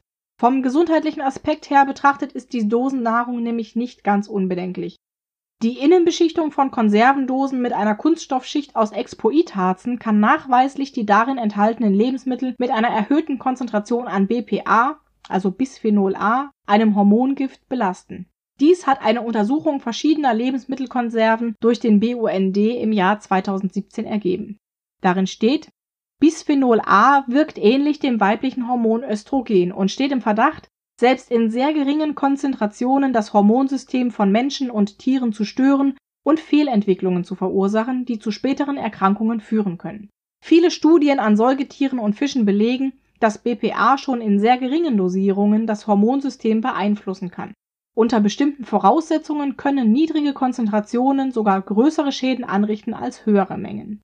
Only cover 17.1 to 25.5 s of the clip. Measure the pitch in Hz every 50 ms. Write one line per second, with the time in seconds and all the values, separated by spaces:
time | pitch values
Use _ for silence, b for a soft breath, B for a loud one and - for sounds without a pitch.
17.1 | 208 233 254 269 277 285 269 262 - _ _ - 254 247 220 185 185 - - -
18.1 | 185 185 180 _ _ _ _ _ _ - 277 311 370 359 - 285 269 - - 220
19.1 | 233 240 214 233 220 220 202 208 277 311 320 320 285 277 - 240 220 - - 294
20.1 | 311 302 294 262 226 220 240 262 262 262 - - 262 262 262 247 - 254 240 226
21.1 | 233 226 220 220 226 226 233 233 214 - - 226 240 220 - 233 214 202 220 240
22.1 | 247 240 220 202 160 190 190 190 185 202 208 220 240 240 - 214 220 208 180 190
23.1 | 208 208 - - 190 185 190 208 196 190 190 185 - 202 190 _ - - 226 -
24.1 | 214 208 - 185 185 - - - 208 _ _ _ _ _ _ _ _ _ - 185
25.1 | 180 190 190 185 - - 214 220